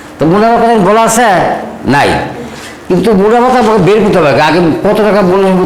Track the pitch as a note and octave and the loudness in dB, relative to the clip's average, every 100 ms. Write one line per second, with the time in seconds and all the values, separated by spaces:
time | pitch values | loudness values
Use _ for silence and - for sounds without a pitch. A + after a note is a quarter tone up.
0 | - - D3 F#3+ A3+ A#3 A#3 A#3 F3+ A3 | -20 -4 0 2 2 2 2 2 2 2
1 | A3+ A3 A#3+ F3+ C#3+ - - - - C#3 | 2 2 0 0 -2 -4 -10 -10 -2 0
2 | B2+ A#2 - - - - - - - F3 | 0 -2 -6 -10 -14 -16 -18 -18 -4 -2
3 | F#3+ G3+ G3+ A#3+ B3 B3 A3 A3 E3+ G#3+ | 0 2 2 2 2 2 2 2 2 2
4 | G#3 F#3+ D3+ C#3 D#3 F3 F3 B2+ F#3+ G#3 | 2 2 2 2 0 2 0 0 -2 0
5 | G#3+ G3+ F#3 F#3+ F#3+ F#3 | 0 0 2 2 2 0